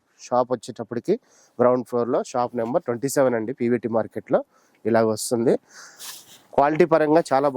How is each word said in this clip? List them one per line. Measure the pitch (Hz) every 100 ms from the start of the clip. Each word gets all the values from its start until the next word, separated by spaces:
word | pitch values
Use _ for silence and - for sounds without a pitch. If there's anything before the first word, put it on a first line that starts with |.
| _ - -
షాప్ | 123 123 123
వచ్చేటప్పటికి | - 117 110 120 160 220 _ _ _ -
గ్రౌండ్ | 123 127 113
ఫ్లోర్‌లో | 120 117 156 220
షాప్ | 123 123 120
నెంబర్ | 113 165 -
ట్వంటీ | 117 135 143
సెవెన్ | 131 117
అండి, | 110 -
పీవీటీ | 120 120 117 113
మార్కెట్లో. | 104 110 - 190 - _ _ _ 110
ఇలాగ | 113 113 110
వస్తుంది. | - 117 120 233 _ - - - - - - - _ -
క్వాలిటీ | 143 156 170
పరంగా | 160 151 160 -
చాలా | 135 143